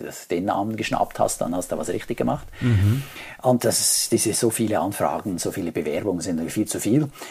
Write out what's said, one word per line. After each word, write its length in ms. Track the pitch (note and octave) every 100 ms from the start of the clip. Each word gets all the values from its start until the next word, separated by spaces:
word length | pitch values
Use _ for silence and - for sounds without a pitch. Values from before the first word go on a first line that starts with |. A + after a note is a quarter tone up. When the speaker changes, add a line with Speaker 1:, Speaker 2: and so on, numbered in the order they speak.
| C#2+
Speaker 1:
das, 220 | - -
den 160 | F2 G2
Namen 320 | F#2 G#2+ A2
geschnappt 420 | - - - -
hast, 220 | G#2+ -
dann 120 | - E2+
hast 160 | -
du 60 | D#2
was 120 | D#2
richtig 280 | F#2 - A#2+
gemacht. 300 | B2 - - -
Speaker 2:
Mhm. 420 | B2 G#2+ G2+ B2+ C#3 - - -
Speaker 1:
Und 240 | B2+ B2 A2+
das 140 | -
ist, 300 | - - -
diese 200 | A2+ A2
so 160 | G2 A#2
viele 300 | - A2 G2
Anfragen, 580 | F2+ G#2 E2 E2 G#2+ F2
so 120 | G2
viele 220 | - E2+
Bewerbungen 480 | D#2+ D#2 D#2 G#2 F2
sind 280 | E2 E2 D#2+
viel 140 | G#2+ G2+
zu 140 | F2+
viel. 300 | G2+ C3 C#3+ - -